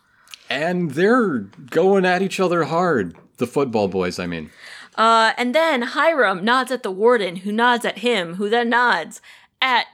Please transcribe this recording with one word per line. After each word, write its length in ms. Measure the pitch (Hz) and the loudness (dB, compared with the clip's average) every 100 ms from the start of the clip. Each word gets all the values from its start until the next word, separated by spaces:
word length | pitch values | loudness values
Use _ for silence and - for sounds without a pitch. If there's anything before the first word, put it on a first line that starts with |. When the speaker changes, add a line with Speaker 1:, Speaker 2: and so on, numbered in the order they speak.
| _ _ _ - - | _ _ _ -16 -8
Speaker 1:
And 420 | 127 165 180 170 | -4 -2 -2 -4
they're 480 | 131 196 254 214 131 | 0 2 2 2 -2
going 680 | 98 - 131 160 185 196 185 | -6 -14 -4 2 4 4 2
at 160 | 180 | 2
each 180 | 190 - | 0 0
other 240 | 180 170 143 | 0 0 0
hard. 500 | 196 180 139 90 - _ - | 0 0 0 -2 -8 _ -8
The 100 | 120 | -4
football 400 | 147 135 110 98 | -2 0 0 0
boys, 320 | 92 90 90 | 0 -2 -4
I 80 | 87 | -6
mean. 220 | 82 78 - - - - - | -8 -10 -18 -20 -20 -10 0
Speaker 2:
Uh, 380 | 220 226 220 220 | 2 4 2 0
and 160 | 247 302 | -2 0
then 260 | 330 269 | 0 0
Hiram 640 | 233 294 311 320 190 196 208 | -2 0 0 2 0 0 0
nods 260 | 254 254 | 0 0
at 120 | 247 | -6
the 80 | 208 | -6
warden, 460 | 190 226 247 185 175 | 0 2 2 0 -6
who 140 | 196 | -6
nods 320 | 214 247 240 214 | 0 2 2 -2
at 140 | - | -4
him, 360 | 233 220 170 180 | -2 -2 -2 -6
who 140 | 208 | -2
then 200 | 233 233 | 0 2
nods 520 | 240 247 185 160 - - - _ _ | 2 2 0 -4 -14 -20 -20 _ _
at 260 | 262 233 - | 0 0 -2